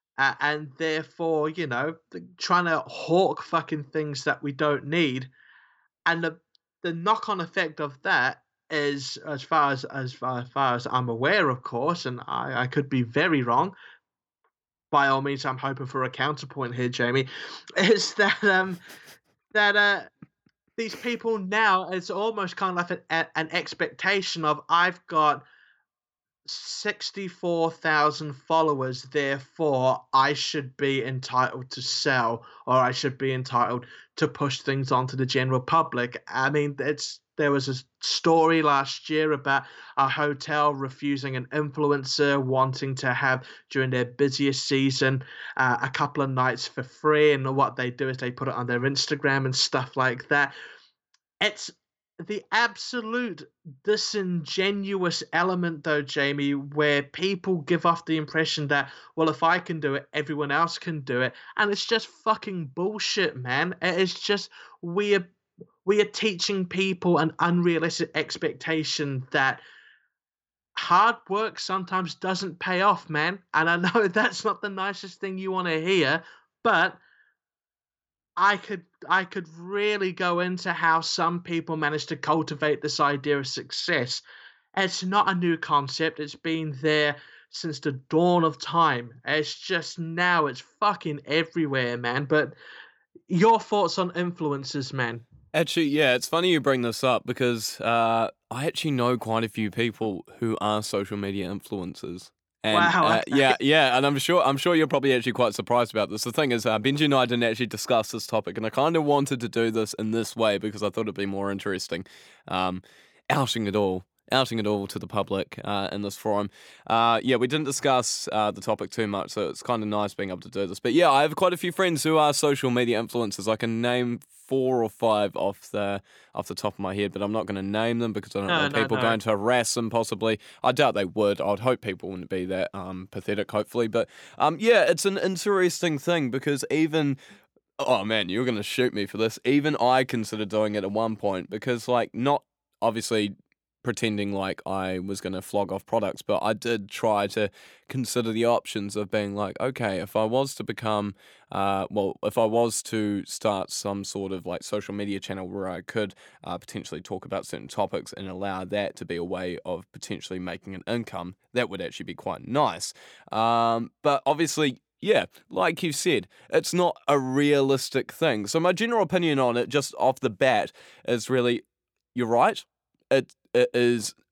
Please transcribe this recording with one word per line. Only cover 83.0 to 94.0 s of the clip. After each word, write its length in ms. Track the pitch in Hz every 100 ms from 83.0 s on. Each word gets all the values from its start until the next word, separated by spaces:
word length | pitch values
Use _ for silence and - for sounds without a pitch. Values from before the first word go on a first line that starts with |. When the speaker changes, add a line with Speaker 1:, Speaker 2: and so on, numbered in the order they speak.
| 143 143 147 143
Speaker 1:
of 100 | 135
success. 720 | 131 - - - 156 123 - - - - _ _ 190
It's 300 | 185 - 185
not 240 | 202 190
a 60 | 180
new 200 | 175 160
concept. 640 | - 143 135 - 160 156
It's 160 | 147 -
been 420 | 165 160 156 131
there 340 | 156 151 147 143 - - _
since 280 | - 165 135
the 140 | 151
dawn 500 | 131 - 165 175 175
of 160 | 165 -
time. 540 | - 170 156 120 120 -
It's 320 | - 151 147 -
just 400 | - 170 151 -
now 500 | 165 165 180 170 147
it's 120 | 147 - -
fucking 400 | 208 185 165 143 135
everywhere, 680 | 156 165 175 151 131 120 120
man. 300 | 120 127 139
But 300 | 151 131 - - - - _ _ - -
your 320 | 175 220 226
thoughts 360 | - 208 170
on 140 | 196